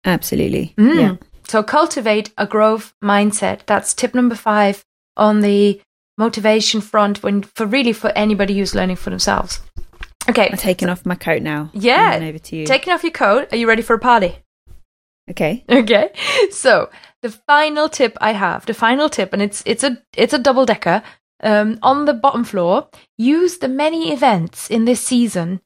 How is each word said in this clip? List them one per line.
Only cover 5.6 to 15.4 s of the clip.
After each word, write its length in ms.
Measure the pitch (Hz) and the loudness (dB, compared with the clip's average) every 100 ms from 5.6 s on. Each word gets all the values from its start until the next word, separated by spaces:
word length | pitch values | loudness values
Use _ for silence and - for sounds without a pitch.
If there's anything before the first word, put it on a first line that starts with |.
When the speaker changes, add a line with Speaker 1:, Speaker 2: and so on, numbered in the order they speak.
| 208 202 _ _ _ - | 4 2 _ _ _ -4
Speaker 2:
motivation 640 | 226 226 214 220 214 220 | -4 0 2 2 0 -4
front 420 | 202 214 202 202 | -2 0 0 -2
when, 200 | 202 202 | -2 -2
for 240 | 196 - 214 | -4 -6 -2
really 260 | 262 240 | 0 0
for 180 | 220 214 - | 0 -2 0
anybody 400 | 214 208 196 202 | 0 0 0 -2
who's 160 | 196 | -2
learning 220 | 196 185 185 | -2 -2 -4
for 140 | - | -8
themselves. 500 | 185 196 - - - - - - _ - _ - | -4 -2 -2 -4 -10 -12 -12 -14 _ -18 _ -2
Okay. 200 | 240 196 | 2 0
Speaker 1:
I'm 60 | 190 | 0
taking 300 | 190 185 180 | -2 -2 -2
off 160 | 180 | -4
my 100 | 180 180 | -6 -6
coat 260 | - 160 | -2 -2
now. 280 | 156 151 151 | -2 -6 -6
Speaker 2:
Yeah. 400 | 208 233 294 440 | -2 2 4 2
Speaker 1:
And 100 | - | 0
over 140 | 160 156 | -6 -10
to 180 | - 160 | -12 -10
you. 100 | 156 | -2
Speaker 2:
Taking 260 | - 359 | -2 0
off 100 | 349 | -2
your 80 | 339 | -2
coat. 400 | - 220 254 - | 0 2 2 0
Are 40 | 233 | -2
you 100 | 226 | 0
ready 140 | 226 | 0
for 120 | 226 | 0
a 40 | 226 | 0
party? 380 | 240 233 180 - _ _ _ - _ _ _ _ - | 4 4 2 -6 _ _ _ -20 _ _ _ _ -18
Speaker 1:
Okay. 340 | 180 | -4